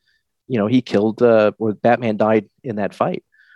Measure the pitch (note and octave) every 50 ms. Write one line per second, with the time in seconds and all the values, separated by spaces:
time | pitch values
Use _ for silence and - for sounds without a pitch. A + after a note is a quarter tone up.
0 | _ _ _ _ _ _ _ _ _ - C3 A2 G2+ G#2+ B2+ B2+ - - - G2+
1 | G#2 A2 G#2 - B2 A#2+ A2+ A2 G#2+ G#2 - - A2 A2 G2+ - - A#2 A#2+ A2+
2 | A#2+ A2+ G#2+ G2+ A2 G#2+ A2 A2 G2+ _ _ _ - C3 G#2+ G#2 G2+ F#2 - -
3 | A#2 E3 F3+ - - _ _ _ _ _ _